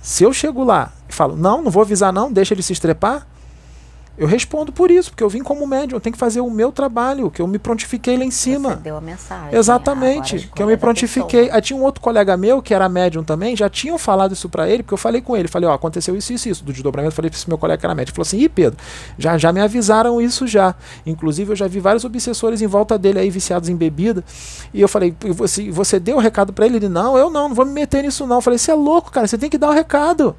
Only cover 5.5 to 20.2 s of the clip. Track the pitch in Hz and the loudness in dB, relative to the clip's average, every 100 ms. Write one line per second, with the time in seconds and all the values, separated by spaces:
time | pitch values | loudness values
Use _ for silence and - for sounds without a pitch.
5.5 | 285 285 262 285 247 226 233 247 226 247 | -4 -2 -2 -2 -4 -6 -2 -2 0 -2
6.5 | 220 240 285 277 233 247 277 214 - 175 | 0 -2 0 -2 0 -2 -2 -4 -2 -2
7.5 | 202 - 226 - 247 - 254 262 247 254 | -2 -2 -4 -4 -4 -2 0 -2 -2 -2
8.5 | 277 277 165 156 151 160 185 - 185 151 | -2 -2 -4 -8 -10 -12 -14 -14 -14 -2
9.5 | 226 220 247 262 269 254 285 247 190 - | 2 4 4 2 0 0 0 -4 -6 -8
10.5 | - 208 220 240 233 240 - 240 240 247 | -4 0 2 2 0 0 -2 0 2 4
11.5 | 226 208 269 269 269 240 226 196 185 202 | 2 0 0 -2 0 0 2 2 2 2
12.5 | 262 - 196 190 180 180 160 160 156 214 | 2 2 2 2 2 0 0 -4 -4 -2
13.5 | 233 202 - 269 330 - 196 196 190 180 | -2 -2 -2 -6 -4 0 2 2 -2 -8
14.5 | - 165 226 226 202 233 233 254 233 165 | -4 0 0 -2 -4 0 -2 -2 -2 -2
15.5 | - 175 143 165 165 170 185 - 240 233 | 0 0 0 -2 -4 -4 -4 -4 -6 -4
16.5 | 175 143 131 139 135 151 156 160 156 - | -6 -6 -6 -4 -2 -4 -2 -4 -6 -6
17.5 | 160 165 156 175 165 127 - 165 196 311 | -2 0 0 -2 -2 -4 -4 -4 0 0
18.5 | - 147 - - - - - 156 165 165 | 2 0 0 -16 -18 -18 -4 0 2 2
19.5 | 180 208 240 202 220 233 240 | 2 2 0 2 4 4 2